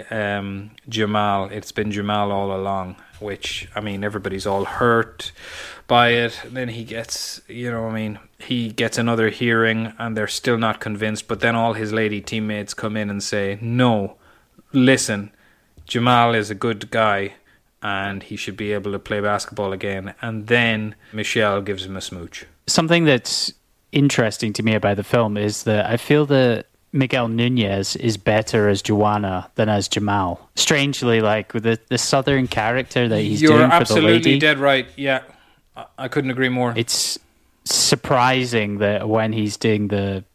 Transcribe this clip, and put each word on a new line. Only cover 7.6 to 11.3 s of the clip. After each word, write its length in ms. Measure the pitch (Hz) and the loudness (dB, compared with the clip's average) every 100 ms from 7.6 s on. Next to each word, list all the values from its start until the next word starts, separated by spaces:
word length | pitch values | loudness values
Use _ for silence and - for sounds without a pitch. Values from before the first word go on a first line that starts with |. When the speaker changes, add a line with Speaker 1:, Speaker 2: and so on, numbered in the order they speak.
| 120 | -6
Speaker 1:
know, 160 | 117 113 | -6 -4
I 40 | |
mean, 280 | 110 107 104 - _ | -4 -6 -8 -16 _
he 300 | - 123 113 | -6 -4 -4
gets 260 | 110 113 - | -2 -2 0
another 320 | 117 113 113 | 0 2 2
hearing 640 | - 120 113 113 113 113 - | 2 0 2 2 0 -4 -6
and 180 | 117 110 | -6 -4
they're 120 | 104 | -4
still 280 | - 127 117 | -2 0 2
not 220 | 113 104 | 0 -2
convinced. 480 | 113 101 110 107 | -6 -4 -4 -4
But 140 | - | -6